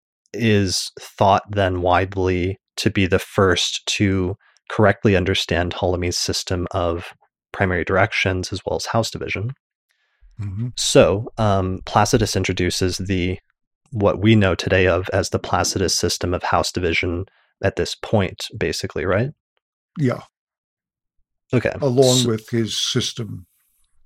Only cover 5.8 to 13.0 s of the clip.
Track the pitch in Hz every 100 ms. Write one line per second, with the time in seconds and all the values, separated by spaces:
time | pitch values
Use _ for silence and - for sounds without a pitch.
5.8 | 90 90 87 87 - 87 - 90 87 98
6.8 | 87 85 - - _ _ _ - 95 90
7.8 | 78 92 101 - 98 92 90 95 - 82
8.8 | - 117 110 - - - 110 135 _ _
9.8 | _ _ _ _ - - 101 95 123 110
10.8 | - 143 85 95 120 - 107 98 92 92
11.8 | - - 104 123 107 101 92 92 90 -
12.8 | 92 87